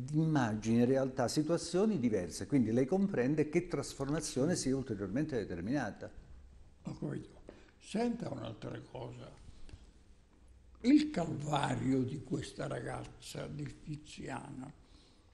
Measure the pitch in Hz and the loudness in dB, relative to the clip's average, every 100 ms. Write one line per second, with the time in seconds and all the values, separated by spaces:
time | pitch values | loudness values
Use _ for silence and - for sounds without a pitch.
0 | 127 151 160 151 117 107 110 117 120 135 | 0 2 4 4 2 0 4 6 6 6
1 | 131 127 117 156 151 170 - 175 220 180 | 2 2 2 2 2 2 2 2 4 4
2 | 120 104 85 - - 143 110 117 135 190 | 4 2 0 -6 2 4 6 4 4 4
3 | 196 135 123 156 147 175 175 151 - - | 2 2 2 4 4 2 0 -4 -4 -4
4 | 135 160 151 127 147 180 135 135 120 98 | -2 -2 0 2 2 2 2 0 0 -2
5 | 98 113 156 127 92 87 92 143 110 82 | -2 -2 0 -2 -2 -4 -2 0 -2 -6
6 | - - - - - - - - - 131 | -12 -14 -18 -18 -18 -20 -20 -14 -10 -6
7 | 151 131 - - - - - - - 208 | -6 -6 -8 -18 -20 -20 -20 -20 -6 -2
8 | 240 226 170 120 117 113 123 120 - 127 | 0 -2 -6 -6 -8 -8 -10 -10 -12 -10
9 | 123 123 120 - - - - - - - | -10 -12 -16 -18 -18 -14 -14 -14 -18 -20
10 | - - - - - - - - 240 302 | -20 -20 -20 -20 -20 -20 -20 -2 6 6
11 | 302 180 165 - 143 147 135 120 123 131 | 6 -2 -2 -2 0 2 2 0 2 2
12 | 120 147 - 156 - - 139 131 127 127 | 2 -4 -4 -6 -6 -6 -6 -6 -6 -8
13 | 123 - - 147 147 147 139 - - 147 | -10 -14 -12 -8 -8 -8 -10 -10 -12 -12
14 | - - 143 127 - 135 131 - - - | -12 -12 -8 -8 -10 -12 -14 -16 -20 -20
15 | - - - | -20 -20 -20